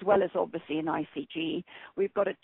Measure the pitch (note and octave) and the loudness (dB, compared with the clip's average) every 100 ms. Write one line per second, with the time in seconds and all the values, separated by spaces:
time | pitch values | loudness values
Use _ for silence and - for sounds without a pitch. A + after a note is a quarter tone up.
0 | F#3+ G3 F#3 F#3+ F3 E3 - D#3 D#3+ D#3 | 4 4 4 0 -2 -4 -4 -2 0 -2
1 | D3+ C#3+ D3 D#3+ E3 F3 - - - - | -2 -8 -8 -6 -4 -4 -6 -14 -10 -2
2 | G3 G#3 G3 - | 0 0 -2 -4